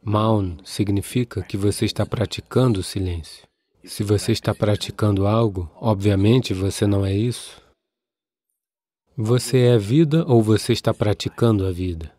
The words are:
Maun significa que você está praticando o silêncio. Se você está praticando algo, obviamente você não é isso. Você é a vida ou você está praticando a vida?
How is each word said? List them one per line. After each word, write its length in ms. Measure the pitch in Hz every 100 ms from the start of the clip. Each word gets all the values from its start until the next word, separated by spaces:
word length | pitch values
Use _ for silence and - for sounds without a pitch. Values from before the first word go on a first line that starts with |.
| 110
Maun 520 | 107 110 110 98 82 -
significa 760 | - 101 101 - 123 120 -
que 140 | - 101
você 300 | 101 - 107
está 200 | - 104
praticando 760 | - 101 - - 127 127 101
o 20 |
silêncio. 640 | 87 101 92 85 80 - _ _ _ _ -
Se 180 | -
você 300 | 104 104 -
está 200 | 110 -
praticando 720 | 104 104 104 - - 107 98 98
algo, 460 | 110 113 92 82 -
obviamente 800 | 110 101 101 95 101 127 -
você 320 | 95 98 - 101
não 200 | 101 98
é 80 |
isso. 480 | 98 120 117 - - _ _ _ _ _ _ _ _ _ _ _ _ _ _ _ -
Você 440 | 110 123 - 131
é 160 | 120 120
a 20 |
vida 480 | 101 135 165 160 165
ou 160 | 120
você 300 | 107 107 -
está 200 | 113 -
praticando 720 | 110 104 101 - - 117 107 95
a 60 |
vida? 420 | 87 92 82 78